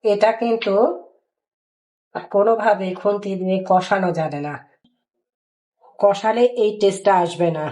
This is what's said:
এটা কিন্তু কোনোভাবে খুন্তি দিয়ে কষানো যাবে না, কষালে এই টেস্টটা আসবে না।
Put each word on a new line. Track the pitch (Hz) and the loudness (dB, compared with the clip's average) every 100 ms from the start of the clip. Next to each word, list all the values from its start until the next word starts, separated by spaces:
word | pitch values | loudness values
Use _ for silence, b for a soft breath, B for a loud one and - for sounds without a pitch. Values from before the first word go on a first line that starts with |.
এটা | 220 202 214 | 0 4 2
কিন্তু | 226 233 226 202 196 262 - - _ _ _ _ _ _ _ _ _ _ - - | 2 -2 -2 0 2 2 -2 -14 _ _ _ _ _ _ _ _ _ _ -14 -4
কোনোভাবে | 202 214 226 214 196 190 | 0 2 2 0 0 -2
খুন্তি | 180 208 208 196 190 | -4 -4 -4 -6 -6
দিয়ে | 185 190 190 | -2 -4 2
কষানো | 185 185 196 180 165 | 0 2 -2 0 -2
যাবে | 156 143 | -6 -6
না, | 147 143 - _ _ _ _ _ _ _ _ _ _ _ _ - | -10 -12 -18 _ _ _ _ _ _ _ _ _ _ _ _ 0
কষালে | 202 196 220 226 247 240 | 2 2 0 2 0 2
এই | 214 208 | -2 2
টেস্টটা | 202 - 202 185 | 0 2 2 2
আসবে | 170 156 170 | 0 0 -2
না। | 156 151 | -2 -8